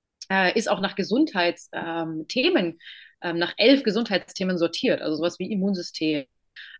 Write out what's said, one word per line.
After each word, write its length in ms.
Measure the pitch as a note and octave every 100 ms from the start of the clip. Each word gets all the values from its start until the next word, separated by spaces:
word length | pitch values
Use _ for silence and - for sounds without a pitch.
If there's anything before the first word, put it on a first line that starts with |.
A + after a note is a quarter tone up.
| _ - -
äh, 260 | F#3+ F#3 F3+
ist 120 | -
auch 100 | -
nach 160 | F#3+ -
Gesundheits-, 760 | F3+ A3+ D#4 F#3+ F3 F3 -
ähm, 520 | - E3 E3 E3 D#3 D#3+
Themen, 520 | - D4 F4+ F3 D#3+ - - - -
ähm, 160 | F3 E3+
nach 160 | E3+ -
elf 260 | A3 C#4
Gesundheitsthemen 720 | C4 G3 A#3+ F#3 - - F#3 F3+
sortiert. 440 | E3 E3 B3+ -
Also 160 | - D3+
sowas 220 | E3+ F3
wie 120 | F#3
Immunsystem, 720 | G#3 F#3+ F#3+ E3+ - D#3 D3 C3+ _ _ - - -